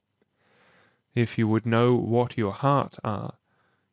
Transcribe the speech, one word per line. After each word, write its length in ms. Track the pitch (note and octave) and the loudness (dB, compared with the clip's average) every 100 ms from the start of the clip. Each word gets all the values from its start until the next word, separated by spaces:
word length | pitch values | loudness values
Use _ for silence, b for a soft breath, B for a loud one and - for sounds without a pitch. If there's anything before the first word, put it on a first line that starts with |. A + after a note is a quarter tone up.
| _ _ b b b b b b b b b | _ _ b b b b b b b b b
If 240 | - A#2 - | -2 -2 0
you 100 | A2 | 0
would 200 | A2 A2+ | 0 2
know 280 | A2+ A#2+ B2 | 2 4 2
what 420 | G2+ A#2 A#2+ - | 2 0 -2 -2
your 140 | G#2 | -4
heart 460 | G2 C#3 C#3+ - - | -2 0 0 -2 -6
are, 320 | - G#2 A2+ - _ _ _ _ _ | -8 -6 -8 -14 _ _ _ _ _